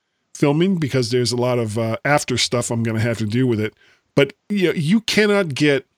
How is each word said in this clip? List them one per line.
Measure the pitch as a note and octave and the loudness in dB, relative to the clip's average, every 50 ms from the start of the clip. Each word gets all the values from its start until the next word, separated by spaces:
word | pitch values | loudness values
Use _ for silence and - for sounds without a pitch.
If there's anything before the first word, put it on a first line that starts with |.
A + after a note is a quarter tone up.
| _ _ _ _ _ _ - | _ _ _ _ _ _ -4
filming | - D3+ C#3+ C#3+ D#3+ F3 G3 F#3+ | 0 2 2 2 2 2 2 0
because | E3 C#3 A#2+ - C3 B2 G#2+ | 0 -2 -2 0 -2 0 0
there's | B2 B2 B2 G#2 | 0 0 0 0
a | A#2+ | 0
lot | A#2+ A#2+ B2+ B2 A#2+ | 0 0 0 0 0
of, | A#2 G#2+ G2+ A#2 | -2 -2 -2 -4
uh, | A2+ A2+ A2 - - | -2 -2 -4 -2 0
after | C#3+ D3 D3 - - B2 | 0 0 0 0 -2 -2
stuff | A2+ - - - A#2+ - - | -2 -2 -2 -2 -2 -2 -2
I'm | B2 A2+ | -2 -2
gonna | A2+ A#2 A2 A2 | -2 -2 -2 -2
have | G#2+ A#2+ A2+ G#2+ | -2 -2 -2 -2
to | A2+ | -4
do | G#2 G#2+ B2+ C3 | -2 0 0 2
with | B2 A2+ G#2 | 2 0 0
it. | G#2+ G#2+ - _ _ _ _ _ _ _ - | -2 -4 -6 _ _ _ _ _ _ _ -2
But, | C#3 C#3+ - - _ _ - | 0 0 0 -2 _ _ -4
you | G#3 G3+ F3+ D#3+ | -2 0 2 0
know, | - | 0
you | F3 C#3+ D#3 G#3+ A3+ | 0 0 2 2 0
cannot | - - - G#3 G#3+ G#3 G3+ G3+ F#3+ D#3 B2+ | 0 0 0 2 2 2 2 2 0 -2 -2
get | A#2 D3+ D3 C#3 C3 - _ _ | 0 2 2 2 2 -2 _ _